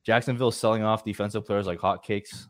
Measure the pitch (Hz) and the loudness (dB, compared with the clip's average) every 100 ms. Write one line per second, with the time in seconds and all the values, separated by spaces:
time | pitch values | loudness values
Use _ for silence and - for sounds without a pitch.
0 | - 117 127 120 123 - 110 110 107 110 | 0 2 2 0 0 2 2 2 2 0
1 | 107 101 104 107 - 101 95 85 95 92 | -2 -4 -4 -4 -2 -2 -2 0 0 0
2 | - 101 - - | -2 -4 -6 -18